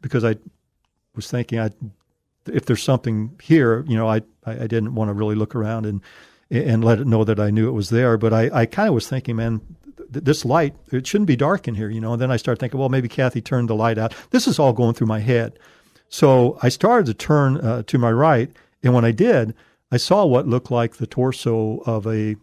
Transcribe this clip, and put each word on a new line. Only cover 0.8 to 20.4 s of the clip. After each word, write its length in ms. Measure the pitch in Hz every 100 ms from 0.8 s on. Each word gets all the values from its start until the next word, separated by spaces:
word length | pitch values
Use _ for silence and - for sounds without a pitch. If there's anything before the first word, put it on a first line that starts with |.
| _ _ _
was 160 | - -
thinking, 300 | 123 117 117
I, 100 | 110 - 110 - _ _ _ _ -
if 180 | 143
there's 180 | - 117
something 560 | - 127 120 107 110 156
here, 420 | - 160 123 113 151
you 80 |
know, 140 | 113 110
I, 140 | 110 107 _ -
I, 60 |
I 140 | 117 117
didn't 280 | 113 107
wanna 180 | 123 107
really 220 | 101 107
look 200 | 107 107
around 300 | 120 107 113
and, 160 | 107 104 - - - _ _
and 320 | 120 - 113
let 160 | 113 110
it 80 | 135
know 180 | 113
that 140 | 107 107
I 120 | 104
knew 180 | 107 110
it 40 |
was 180 | 120 95
there. 260 | 113 127 113
But 160 | 113
I, 160 | 113 113 139
I 40 |
kinda 260 | 117 - 214
was 160 | 127 -
thinking, 300 | 131 131 113
man, 240 | 113 110 - - - -
th-, 260 | - 127
this 220 | 143 151 117
light, 280 | 151 143 - -
it 160 | 127 131
shouldn't 220 | 208 202
be 80 | 123
dark 320 | 139 190 -
in 60 |
here, 160 | 104 107
you 100 | 113
know. 140 | 110
And 80 | 117
then 80 | 127
I 80 | 120
start 200 | - 117
thinking, 220 | 127 135
well, 80 | 135
maybe 200 | 131 120
Kathy 340 | - 127 123
turned 260 | - 131 120
the 60 |
light 240 | 110 113 110
out. 160 | 113 - -
This 180 | 254 240
is 100 | 180
all 140 | 143
going 220 | 113 117
through 140 | 117 113
my 120 | 110
head. 380 | 110 120 113 - _ _ _ _ _
So 500 | - 147 131 123 -
I 80 | 147
started 340 | - 208 240 143
to 60 |
turn, 440 | 104 - 151 139 139
uh, 240 | 110 120
to 160 | 110 143
my 140 | 117
right, 380 | 113 156 131 127 - _ _
and 120 | 127
when 100 | 123
I 60 | 117
did, 440 | 110 220 175 113 - _ _ _
I 60 | 120
saw 260 | - 196
what 240 | 185 123